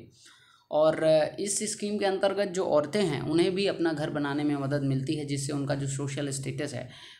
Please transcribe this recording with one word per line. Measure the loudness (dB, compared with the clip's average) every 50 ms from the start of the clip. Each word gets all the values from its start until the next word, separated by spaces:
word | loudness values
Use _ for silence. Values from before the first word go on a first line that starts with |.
| -10 -16 _ _ -20 -20 -20 _ _ _ _ _ _ -2
और, | 2 4 4 4 4 4 4
अ, | 6 6 6 4 2 0 -4
इस | -4 -2 -2 -2 -2 -4
स्कीम | -4 -4 -4 -2 -2 0
के | 0
अंतर्गत | 0 0 2 2 2 2 2 -2 0
जो | 0 0 0
औरतें | 4 4 2 2 2 2 2 2
हैं | 2 0 -2
उन्हें | -2 2 2 4 4 4 2
भी | 2 0 0
अपना | 0 0 0 0 0
घर | -2 -4 -2
बनाने | -2 -2 -2 -2 -2 0 0
में | 0 0
मदद | 0 0 0 0 0
मिलती | 0 0 0 0 0 -2 -4
है, | -4 -4
जिससे | -4 -4 -4 -4 -2 -4
उनका | -2 -2 -2 -2
जो | -2 -2 -4
सोशल | -4 -4 -4 -4 -4 -4 -4 -4
स्टेटस | -4 -6 -6 -6 -6 -4 -6 -6 -6
है | -8 -10 -12 -16 -18 -20 -20 -20 -20